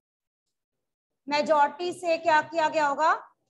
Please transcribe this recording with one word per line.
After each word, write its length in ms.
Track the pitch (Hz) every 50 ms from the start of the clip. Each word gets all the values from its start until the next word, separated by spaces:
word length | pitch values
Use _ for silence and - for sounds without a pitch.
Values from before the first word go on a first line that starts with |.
| _ _ _ _ _ _ _ _ _ _ _ _ _ _ _ _ _ _ _ _ _ _ _ _ - 269
majority 640 | 285 294 294 - - - - - - - 359 359 349
से 240 | - 359 339 330
क्या 240 | 330 320 330 311 302
किया 280 | 311 - 320 330 311 311
गया 180 | 294 320 302
होगा? 260 | 285 277 269 311 330 392 - - - _ _ _